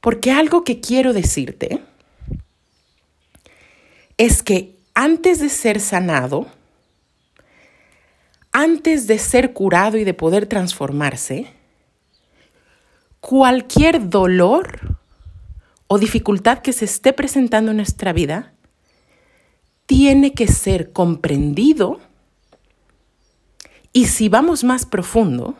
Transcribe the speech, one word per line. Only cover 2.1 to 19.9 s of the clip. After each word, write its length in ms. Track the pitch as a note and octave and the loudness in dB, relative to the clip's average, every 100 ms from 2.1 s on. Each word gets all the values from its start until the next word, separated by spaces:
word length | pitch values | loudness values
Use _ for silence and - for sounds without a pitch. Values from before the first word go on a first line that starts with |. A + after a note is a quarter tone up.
| _ - - - _ _ _ _ _ _ _ _ _ _ _ _ _ _ _ _ _ | _ -14 -14 -16 _ _ _ _ _ _ _ _ _ _ _ _ _ _ _ _ _
es 260 | A3+ - | 2 2
que 360 | - F#3+ F#3+ _ _ | 2 -2 -2 _ _
antes 460 | - C#4 D#4+ E4+ F4 | -2 0 2 2 0
de 100 | D4 | -2
ser 300 | - A#3 G#3 | -2 -2 -2
sanado, 680 | G3+ F#3 F3+ D3+ B2+ C#3+ A#3+ _ _ _ _ _ _ _ _ _ _ _ _ _ _ _ _ _ _ _ _ | -2 -4 -2 -2 -2 -6 -8 _ _ _ _ _ _ _ _ _ _ _ _ _ _ _ _ _ _ _ _
antes 540 | B3+ D#4 E4 D#4+ D#4 A3 | -2 0 0 0 -2 0
de 120 | A3 | -2
ser 340 | - B3 B3+ | 2 0 0
curado 460 | - G3 F3 G3+ A3 | -2 0 2 2 0
y 60 | |
de 100 | G3+ | -2
poder 320 | F3+ D#3+ F#3+ G#3 | -2 0 0 0
transformarse, 1040 | - F3+ - C#3 C#3+ D3 B2 - C3+ B3+ _ _ _ _ _ _ _ _ _ _ _ _ _ _ _ _ _ | -4 -4 -6 -6 -4 -4 -6 -10 -10 -12 _ _ _ _ _ _ _ _ _ _ _ _ _ _ _ _ _
cualquier 880 | - C4 C4 B3+ B3 - D#4 E4 G3 | -2 4 4 2 0 2 4 2 0
dolor 920 | G3+ F#3 F#3 F3+ C#4+ F#4+ - - - _ _ - - - - _ _ _ | 0 2 2 2 2 -2 -12 -10 -10 _ _ -20 -20 -20 -20 _ _ _
o 120 | G3+ | 0
dificultad 600 | G#3+ A3+ A3 G3+ G3 A#3+ | 0 -2 -2 0 0 -2
que 140 | C4+ | -4
se 140 | B3 G#3 | -4 -4
esté 260 | - C4 | 0 0
presentando 580 | C4+ C#4+ C#4+ B3 A3 A3 | 0 -2 0 0 0 0
en 60 | G#3+ | -2
nuestra 360 | G3+ - F#3+ | -4 -4 -4
vida 420 | E3 D3+ D#3+ B3 _ _ _ _ _ _ _ _ _ _ _ _ _ | -2 -2 -4 -8 _ _ _ _ _ _ _ _ _ _ _ _ _
tiene 460 | _ | _